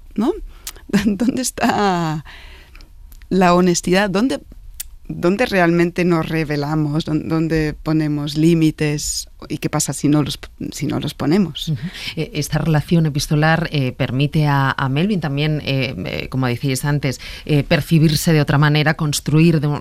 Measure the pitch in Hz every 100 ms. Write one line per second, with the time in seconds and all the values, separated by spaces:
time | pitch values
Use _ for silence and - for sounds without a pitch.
0 | - - 247 415 - - - - - 202
1 | 208 190 240 262 254 - 240 208 202 175
2 | 160 156 - - - - - - - -
3 | - - - 180 180 175 180 170 - 185
4 | 208 185 254 285 - - - - - -
5 | - 160 170 202 254 196 170 170 175 170
6 | 175 170 151 160 147 147 143 156 147 151
7 | - 156 - 160 165 160 151 147 - 156
8 | 151 147 147 147 160 165 156 - 151 147
9 | - - - - - 151 160 151 - 143
10 | 143 151 143 - - - - - 151 123
11 | 143 - 135 185 165 139 - 131 165 -
12 | - - 151 151 143 160 165 151 - 170
13 | 156 143 - 151 156 160 170 143 127 123
14 | 123 123 143 160 151 139 135 - 131 135
15 | 190 196 151 139 156 151 - 135 131 92
16 | 90 76 - 131 131 120 139 127 147 147
17 | 139 - - - - 147 - 165 - 165
18 | 160 151 - 156 143 147 151 151 151 156
19 | 151 139 - 151 170 160 147 143